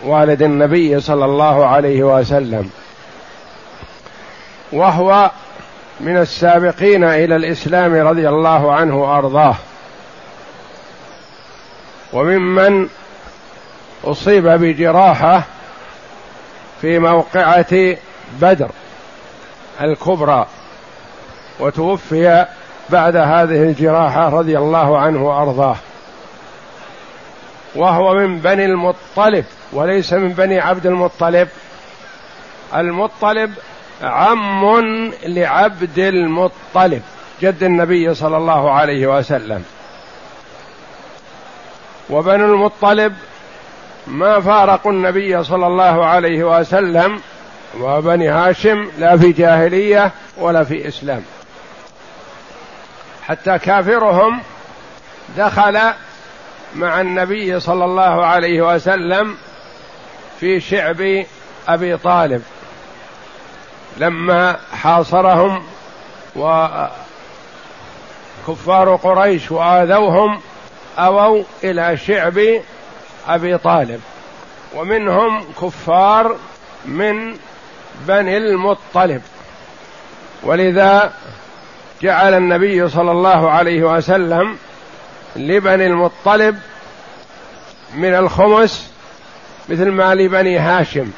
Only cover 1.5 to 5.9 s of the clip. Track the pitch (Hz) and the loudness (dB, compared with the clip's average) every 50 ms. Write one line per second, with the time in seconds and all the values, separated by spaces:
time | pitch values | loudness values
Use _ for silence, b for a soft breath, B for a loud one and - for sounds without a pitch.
1.5 | 143 139 143 127 135 143 143 143 139 131 135 139 131 131 123 110 143 143 139 120 | 4 4 4 4 4 2 2 2 0 0 2 2 2 2 2 2 0 -2 -2 -2
2.5 | 113 107 98 95 - - - - - - - - - - - - - - - - | -6 -6 -6 -8 -12 -20 -20 -20 -20 -20 -20 -20 -20 -20 -20 -20 -20 -20 -20 -20
3.5 | - - - - - - - - - - - B B B B B B B B B | -20 -20 -20 -20 -20 -20 -20 -20 -20 -20 -20 B B B B B B B B B
4.5 | B B B - - 143 175 190 160 170 180 190 196 202 202 185 - - - - | B B B -8 -4 0 0 2 2 2 2 2 4 4 4 2 0 -4 -20 -20
5.5 | - - - - - - - - | -20 -20 -20 -20 -20 -20 -20 -20